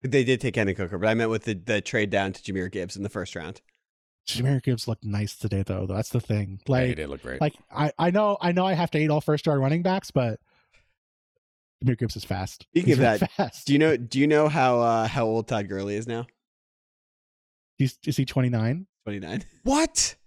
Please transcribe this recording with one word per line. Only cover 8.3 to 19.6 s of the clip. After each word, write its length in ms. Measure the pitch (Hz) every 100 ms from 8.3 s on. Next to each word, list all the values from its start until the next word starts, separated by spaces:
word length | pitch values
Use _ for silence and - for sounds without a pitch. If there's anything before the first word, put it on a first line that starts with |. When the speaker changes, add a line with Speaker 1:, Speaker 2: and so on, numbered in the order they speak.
| 202
Speaker 2:
I 100 | 175
know 140 | 175 185
I 80 |
have 160 | 175 170
to 80 | 156
hate 100 | 151
all 140 | 151
first-round 360 | - 151 - 143
running 220 | 131 160
backs, 280 | 175 185 -
but 280 | - 123 107 _ _ _ _ _ _ _ _ _ _ _ _ _ _
Jahmyr 140 | 127 117
Gibbs 200 | 113 -
is 80 | -
fast. 380 | 95 92 -
Speaker 1:
Speaking 240 | - 165 180
Speaker 2:
He's 100 | 139
Speaker 1:
of 60 |
Speaker 2:
really 140 | 123 107
Speaker 1:
that, 120 | 180
Speaker 2:
fast. 340 | - 160 - -
Speaker 1:
do 60 |
you 60 | 143
know, 180 | 156 135
do 220 | 117 135
you 60 | 147
know 220 | 151 151
how, 320 | 151 127 120
uh, 260 | 120 113 110
how 160 | 139
old 240 | 113 113 110
Todd 180 | 113 98
Gurley 260 | 98 101
is 120 | 104 117
now? 200 | 117 120 _ _ _ _ _ _ _ _ _ _ _ _ _ _ _
Speaker 2:
He's, 200 | 135 - -
is 120 | -
he 60 | 135
twenty-nine? 600 | - 127 120 110 151 190 _
Speaker 1:
Twenty-nine. 400 | - 101 - 208 185 _